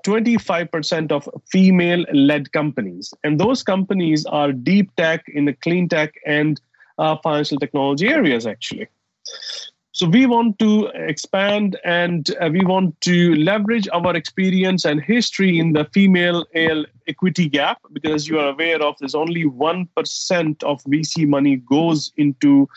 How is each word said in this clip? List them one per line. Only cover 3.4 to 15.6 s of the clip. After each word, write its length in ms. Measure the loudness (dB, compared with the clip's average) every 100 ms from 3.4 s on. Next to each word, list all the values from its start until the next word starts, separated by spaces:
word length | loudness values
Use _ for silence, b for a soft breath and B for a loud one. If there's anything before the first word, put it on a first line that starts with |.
| 0 0
companies 640 | -2 -2 0 0 2 0 0
are 260 | -2 0
deep 420 | -2 2 2 2 0
tech, 300 | -2 -2 -6
in 180 | -2 -2
the 80 |
clean 340 | -2 -2 0 0
tech, 280 | 0 -2 -6 -4
and, 340 | 0 0 -2 _ b b -4
uh, 200 | -2 0
financial 380 | -2 -2 -2 -4
technology 480 | -4 -2 -2 0 0
areas, 400 | 2 2 0 -4
actually. 400 | -10 -12 -10 -12 _ _ _ -20 B B B B _ _
So 160 | -2 2
we 180 | 4 4
want 320 | 2 0 0
to 280 | 2 2 0 -6
expand, 840 | -8 -8 -4 -2 0 0 -2 -4 -2
and, 500 | 0 0 -2 -4 -2
uh, 80 | -2
we 140 | 2 2
want 340 | 2 0 -2
to 340 | 0 4 4 4
leverage 520 | 2 0 0 -2 -2
our 220 | -2 -2 -2
experience 680 | -6 -2 0 2 0 0
and 160 | 0 -2
history 600 | 0 0 0 0 2
in 140 | 2